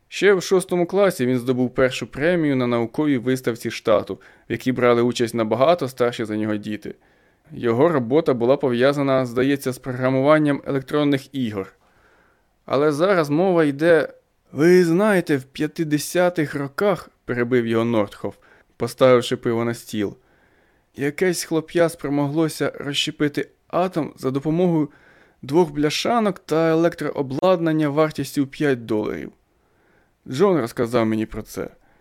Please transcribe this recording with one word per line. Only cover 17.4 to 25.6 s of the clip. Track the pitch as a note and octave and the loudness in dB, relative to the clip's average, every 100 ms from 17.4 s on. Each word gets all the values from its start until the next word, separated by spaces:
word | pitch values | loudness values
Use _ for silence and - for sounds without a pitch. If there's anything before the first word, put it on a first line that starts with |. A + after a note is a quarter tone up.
| A#2+ B2 A#2 | 2 2 2
його | A2+ | 0
Нортхоф, | A#2 A#2 G2+ - G#2 - _ _ _ - | 2 0 -2 -6 -12 -12 _ _ _ -8
поставивши | A#2 - C3 B2 A#2 B2 | -8 2 6 6 2 -4
пиво | B2 A2+ | -2 -2
на | A#2 | -2
стіл, | A#2 - G#2+ G2+ - _ _ _ _ _ _ _ - | -6 -8 -4 -4 -6 _ _ _ _ _ _ _ -8
якесь | C#3+ D3 F#3 E3+ | -6 -2 -2 -2
хлоп'я | - D#3+ D#3 F3 E3 | -2 -4 -2 0 0
спромоглося | E3 C#3 C#3+ C#3+ D3 D#3+ - C#3+ - | -2 -4 -2 -2 0 -2 -2 -6 -6
розщепити | C#3 C#3+ - D3+ D3 - - _ _ | -6 -4 -4 -2 -2 -2 -8 _ _
атом | E3 F#3 F3+ C#3+ - | -4 -2 -2 -6 -6
за | C3 | -4
допомогою | C3+ D#3 D#3+ F3+ E3 C#3+ - _ _ _ _ | -4 -2 0 2 2 -2 -6 _ _ _ _
двох | B2 D3+ | 0 2